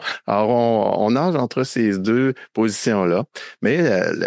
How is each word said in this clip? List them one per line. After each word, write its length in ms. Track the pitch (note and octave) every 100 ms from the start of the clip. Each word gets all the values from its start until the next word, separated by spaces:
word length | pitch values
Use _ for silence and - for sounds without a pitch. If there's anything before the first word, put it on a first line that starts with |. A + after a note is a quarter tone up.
| - - -
Alors, 240 | G#2 G#2+
on, 560 | A#2+ A#2 A2+ G#2 F2+ G#2
on 40 |
nage 240 | B2 F3 D#3+
entre 280 | B2 -
ces 340 | C3 B2+ A2 G2
deux 360 | G2 A#2+ C3+ B2+ -
positions-là, 720 | - A2 G2+ B2+ G#2 F2+ F2 - - - -
mais, 180 | G#2 D#3
euh, 320 | D#3+ F#2+ E2 D#2+